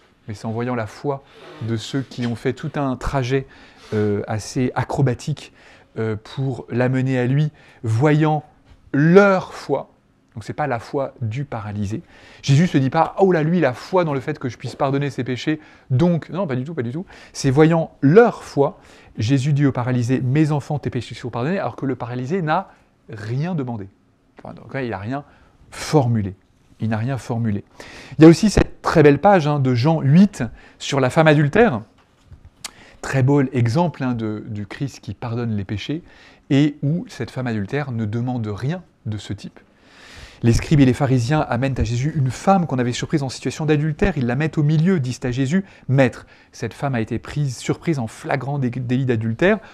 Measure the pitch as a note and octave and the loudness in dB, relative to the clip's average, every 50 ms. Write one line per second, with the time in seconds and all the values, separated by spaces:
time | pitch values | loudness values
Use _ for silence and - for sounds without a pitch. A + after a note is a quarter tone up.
0 | _ _ _ _ _ - G#2+ G2+ - A2+ A2 A#2 A#2+ B2 B2 A#2 A2 G#2 - - | _ _ _ _ _ -14 -14 -10 -8 -8 -6 -4 -4 -4 -4 -4 -6 -8 -10 -8
1 | - C#3+ C#3 C#3 - - - - - - - - A#2 A2 A2+ A2 - - - C#3 | -6 -6 -6 -6 -10 -16 -20 -20 -20 -20 -16 -10 -6 -4 -4 -4 -4 -6 -6 -6
2 | B2+ - - - A#2+ A#2+ A#2 A2 - - - - - D#3 - D#3 C#3+ C3+ B2+ A#2+ | -6 -6 -8 -6 -6 -4 -4 -4 -4 -4 -4 -4 -6 -8 -6 -4 -4 -4 -4 -6
3 | - - - C#3 B2+ A#2+ C3+ C3+ C3 - - - - - - - - - - G#2+ | -6 -4 -2 -2 -2 0 -2 -2 -2 -4 -12 -20 -20 -20 -20 -20 -12 -6 -2 -2
4 | G#2+ G#2 G#2 G2+ - - A2+ G#2+ - - - C#3+ B2+ B2 - - B2+ - - - | 0 0 0 -2 -2 -4 -6 -6 -6 -6 -4 -2 -2 -2 -2 -2 -4 -2 0 0
5 | C3+ C3 A#2+ - - - D3 - - - _ _ - - - - _ _ - - | 0 0 0 -2 -6 -8 -8 -8 -10 -18 _ _ -20 -20 -20 -20 _ _ -8 -6
6 | A2 A2 G#2+ G#2 - - - - C3+ C3+ B2 F#2 - - A#2 A#2 B2 B2+ C3 C3 | -4 -4 -4 -6 -8 -12 -8 -6 -4 -4 -4 -6 -8 -6 -2 0 0 2 2 0
7 | B2+ C3 C3+ B2+ B2 B2+ C3+ C#3+ D#3 D3+ - - - - - - - A2+ A2 A2 | 0 0 0 0 0 2 2 2 0 0 -2 -8 -20 -20 -16 -8 -4 -2 0 2
8 | C#3 D3+ D3 D3+ D#3 D#3 D3+ D3+ - - _ _ _ - - _ _ _ - C3+ | 4 4 4 4 4 2 0 0 -4 -8 _ _ _ -20 -20 _ _ _ 0 2
9 | D3 E3 E3+ F#3+ G3+ G3+ F#3+ F3+ - - - - - - C#3+ C#3 D#3 - _ _ | 4 6 8 8 8 6 4 2 -2 -6 -12 -12 -6 -4 -4 -4 -4 -8 _ _
10 | _ _ _ _ _ _ - - - - B2 - D3+ C#3 B2+ A#2 - - - D3 | _ _ _ _ _ _ -18 -16 -12 -10 -8 -6 -4 -4 -4 -6 -6 -6 -6 -6
11 | C3+ B2+ - - B2 A2 G#2+ C3+ C#3+ - - A#2 G#2 G#2+ G#2 G#2 G#2 G2 A2 - | -6 -6 -6 -6 -6 -6 -6 -6 -8 -8 -8 -10 -10 -8 -6 -6 -6 -6 -6 -8
12 | - _ - - - - - - - - C#3 C3+ F3+ F3+ - D3+ C3+ C3 B2+ D#3+ | -10 _ -20 -20 -20 -20 -20 -8 0 2 4 4 4 4 2 0 0 2 2 0
13 | E3 - - - G3 G3 F3+ E3 D3+ D#3 F3 F3+ D#3 B2+ A#2+ - - - - F#3 | 0 0 2 2 2 4 4 2 2 2 2 2 2 2 0 -2 -6 -2 0 0
14 | F3 D#3+ C#3 C3+ B2 - D3 - - C3 A#2 - - A#2+ - - D3+ C#3 C3+ C#3 | 0 0 -2 -4 -4 -6 -8 -6 -6 -8 -8 -8 -10 -10 -6 -4 -2 0 0 0
15 | C#3+ C#3+ C3 - B2+ B2 B2+ B2 - D#3 D#3 D3+ - - - - _ - C3 B2 | -2 -4 -4 -6 -6 -4 -6 -4 -2 -4 -4 -4 -6 -12 -20 -16 _ -2 0 2
16 | E3 F3+ F3 D#3 - - D3 E3 G3+ D#3 C3 B2+ B2+ D3+ E3+ D#3 A#2+ A#2 A#2+ D#3+ | 2 2 2 0 -2 -6 -6 -6 -4 -4 -4 -4 -6 -6 -6 -6 -6 -6 -6 -8
17 | G3 - - - - - - - - C#3 C3 D3 D#3+ D#3+ E3+ E3 D#3+ - - _ | -10 -12 -16 -20 -20 -18 -10 -4 -2 2 6 6 6 6 6 2 0 -2 -2 _
18 | - C3+ D#3+ G#3+ A#3+ A3 - - - - - D3 C#3 D3+ F#3+ - - - - - | 4 6 8 8 8 6 4 -2 -10 -6 0 0 0 0 -2 -8 -18 -20 -20 -20
19 | - - - - A2 G#2+ C#3 C#3 B2 D3+ D3 C#3 D3 C#3 B2 C3 A#2+ B2+ B2+ B2 | -20 -14 -8 -4 -2 2 2 2 2 2 2 2 2 2 2 0 -2 -2 0 0
20 | A#2+ A2+ C3 B2+ B2+ B2 C3 D3+ D#3+ C#3+ D#3 C#3+ - - D3+ C#3+ - - - C3 | 0 0 0 0 0 0 2 2 2 2 0 -2 -4 -4 -6 -6 -6 -6 -6 -6
21 | A2 - A#2+ - - B2 G#2+ A#2+ A#2+ D3 F#3 G3 - - A2 - - C3 C3 B2 | -8 -10 -12 -14 -12 -10 -6 -6 -4 -4 -4 -4 -4 -6 -6 -6 -6 -6 -6 -6
22 | B2 A#2 B2 B2+ B2+ B2+ E3+ G3 E3+ D3+ D#3 F3+ F#3+ - - _ _ _ _ _ | -8 -10 -8 -8 -6 -4 -4 -4 -2 -2 -2 -2 -4 -6 -12 _ _ _ _ _
23 | _ - - G#2 G#2 G#2+ A#2+ C3+ D3+ F3+ F#3 D3+ C3+ B2 A#2+ G#2+ F#2+ F#2+ _ _ | _ -18 -14 -12 -8 -6 -4 -4 -4 -4 -4 -4 -4 -6 -6 -8 -10 -12 _ _
24 | _ _ _ _ _ _ _ - - - - - - - - C3+ C3 A#2+ G#2+ F#2 | _ _ _ _ _ _ _ -20 -18 -18 -18 -18 -16 -12 -10 -8 -6 -6 -6 -6
25 | G2 A2 C3 C#3+ D3 - _ _ _ _ _ _ _ - - - - - - D#3 | -6 -8 -8 -8 -10 -12 _ _ _ _ _ _ _ -20 -16 -14 -4 0 2 2
26 | C3 A#2+ A#2 A2 G2+ F#2+ F#2+ - _ _ _ _ _ _ _ - A2 A2 A2+ G#2+ | 4 2 2 0 -2 -4 -6 -10 _ _ _ _ _ _ _ -8 -6 -4 -4 -2
27 | A2 B2+ C#3 A#2+ - - B2 A#2 A#2 A2+ G2+ G2+ - _ _ - - - - - | -4 -4 -4 -6 -6 -4 -4 -2 -2 -2 -2 -4 -6 _ _ -20 -20 -20 -20 -20
28 | - - - - D#3 E3 E3+ - - G#3 - - - - - - - - - E3+ | -20 -6 4 8 10 10 10 8 6 2 2 2 0 0 -2 -6 -2 0 4 6
29 | D3 D3 C#3+ C#3 - G3+ G3+ F#3 C#3+ D3+ D3 D3 C3+ C3 B2+ A#2+ A#2+ D#3 E3 D3+ | 8 8 6 6 6 4 4 4 4 2 0 0 0 0 0 2 2 2 2 2
30 | C#3+ C3+ C#3+ F3 G3+ G3+ - - C3+ A2+ - - - - _ - - - - C#3 | 2 4 6 6 6 6 4 -2 -8 -8 -8 -12 -20 -20 _ -14 -8 -4 0 2
31 | C3 B2+ - E3 D#3 D#3 D3+ D3 D#3 C#3+ D3 G#3 A#3+ A3 C#3 G#2 G#2+ - _ _ | 2 2 4 4 6 6 6 6 4 4 4 4 4 4 2 -2 -6 -10 _ _
32 | _ _ _ _ _ - - - - - _ _ - - - - - - - - | _ _ _ _ _ -20 -20 -20 -20 -20 _ _ -18 -18 -18 -20 -20 -20 -20 -14
33 | - - - C3 B2+ C3 C#3+ D3 C3+ B2+ - B2+ A#2+ A#2 A2 D#3+ F3 E3+ - - | -8 -4 0 2 4 4 4 4 2 2 2 0 0 2 2 2 0 0 -2 -4
34 | C3+ B2+ B2 A#2 A2+ G#2+ G#2+ G#2 - - A2 G#2 G#2 - - - C#3 C3 - - | -4 -4 -2 -2 -4 -4 -4 -6 -8 -10 -10 -10 -10 -10 -10 -8 -8 -8 -8 -10
35 | - - G#2 - - A#2+ A#2 A#2+ A#2+ A#2 A2 G2+ G2 - A2 G2+ - - C#3+ E3 | -12 -12 -12 -10 -8 -8 -6 -4 -4 -2 -2 -4 -4 -4 -6 -6 -6 -6 -8 -8
36 | - - - - - - - _ _ - C#3 C3+ D3 D3+ D3 - - C#3 D#3 F3 | -8 -14 -20 -20 -20 -20 -20 _ _ 0 2 4 4 2 0 -2 -2 -2 -2 -2
37 | B3 - - - A#2+ - - C3+ B2+ B2 A2+ G#2+ G2 F#2 - C#3 D3 C3+ A#2+ A2+ | -4 -8 -10 -10 -10 -8 -8 -8 -6 -4 -4 -4 -4 -4 -4 -6 -6 -4 -6 -6
38 | A2+ G#2 G#2 A#2+ A#2+ B2+ B2 B2 A2+ G#2+ G#2 F#2+ - C#3 E3+ F#3 F3 _ _ _ | -4 -4 -4 -4 -4 -4 -4 -4 -4 -6 -6 -6 -4 -6 -6 -6 -8 _ _ _
39 | - A2+ G#2+ G2+ - - - - - - - - - _ _ _ _ _ - - | -10 -8 -8 -8 -8 -10 -12 -10 -12 -16 -18 -20 -20 _ _ _ _ _ -20 -20
40 | - - - - - - - - - A#2+ A#2+ - - - E3 D3 C#3 B2+ A#2+ - | -20 -20 -20 -20 -20 -20 -8 -2 2 2 2 2 2 2 4 6 6 6 4 2
41 | D3+ B2 C3 B2+ A#2 A2+ D#3 D#3 C#3 - B2+ A#2 C3 C3+ C3 A#2+ A#2 G#2+ A#2+ A#2+ | 2 2 2 2 2 2 0 0 0 0 -2 -2 -2 -2 -2 -2 -4 -2 -2 -2
42 | C3 D#3 D#3 D#3+ C3 C3 A#2 - - - G3 G3 F3 C3+ C#3 B2+ B2 B2 A#2+ - | -2 -2 0 0 0 -2 -2 -2 2 2 2 2 2 0 0 0 0 0 -2 -4
43 | - - - D#3 C#3 C3 - - - C#3 - - D#3+ D3 D#3 D3 D3 D#3+ D3+ - | -4 -2 -2 -2 -2 -4 -8 -6 -6 -6 -6 -2 0 0 2 2 0 0 -2 0
44 | - G3+ F3 D#3 A#2 A#2 B2 C3 D#3 D#3+ - E3 D3+ D3 D#3+ D#3 D#3 F#3 G3 F3 | 0 0 0 0 -2 -2 0 0 -2 -2 0 0 0 2 2 2 2 2 2 2
45 | B2+ B2+ A#2+ - - B2+ A#2+ B2+ C#3 C3 D#3 F#3+ F#3+ - - - - - B2+ C#3 | 0 -2 -4 -4 -6 -4 -2 -2 -2 0 0 -2 -2 -4 -10 -12 -4 0 2 4
46 | C3+ A#2+ - - - - - - _ _ - - - A2+ - - - C#3 C3 A#2 | 4 2 0 -4 -16 -20 -20 -20 _ _ -14 -10 -10 -10 -8 -6 -6 -4 -4 -4
47 | A2 - A#2 G#2+ - - - D3 D3 C#3 B2 - - - D3+ - - - E3 C#3+ | -4 -4 -6 -8 -8 -8 -6 -4 -4 -4 -4 -6 -6 -6 -6 -4 -4 -4 -4 -4
48 | C#3+ A2 - - - D#3 C3+ C#3 B2+ C3 C#3+ C#3+ C3+ B2 B2 C3 B2+ A#2+ B2+ C3 | -4 -8 -10 -10 -6 -4 -4 -4 -4 -4 -4 -4 -2 -4 -4 -4 -4 -2 -2 -2
49 | C#3 B2 A#2+ A2+ A2 A2+ A2+ - E3+ F#3 A3 G#3 - - | 0 0 0 -2 -2 -4 -2 0 2 2 2 0 -2 -10